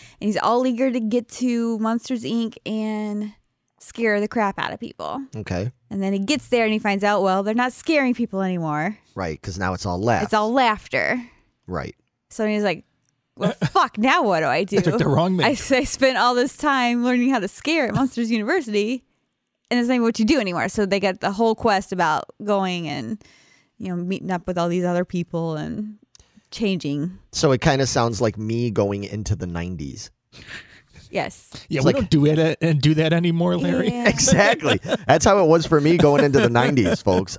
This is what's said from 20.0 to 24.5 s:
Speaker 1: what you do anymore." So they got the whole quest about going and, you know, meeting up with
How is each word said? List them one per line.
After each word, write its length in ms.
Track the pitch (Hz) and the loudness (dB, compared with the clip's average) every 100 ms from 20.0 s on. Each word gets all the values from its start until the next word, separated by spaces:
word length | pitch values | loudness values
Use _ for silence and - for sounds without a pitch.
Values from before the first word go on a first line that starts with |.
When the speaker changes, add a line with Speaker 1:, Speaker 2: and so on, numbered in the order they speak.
Speaker 1:
what 140 | 226 233 | 2 2
you 60 | |
do 160 | 214 294 | 2 2
anymore." 280 | 202 175 151 | 0 -2 -4
So 180 | - 196 | -2 0
they 120 | 196 | 0
got 220 | 196 190 | 0 0
the 100 | - | -4
whole 240 | 196 226 | 0 0
quest 380 | 220 233 196 - | 2 0 0 -2
about 320 | 185 165 151 - - | -2 0 0 -4 -10
going 460 | 208 202 190 180 165 | -2 0 0 -4 -6
and, 340 | - 110 214 _ _ _ _ _ - | -6 -8 -10 _ _ _ _ _ -14
you 100 | 190 | -8
know, 60 | 175 | -6
meeting 360 | 175 190 - | -4 -6 -4
up 140 | 185 | -6
with 100 | - | -4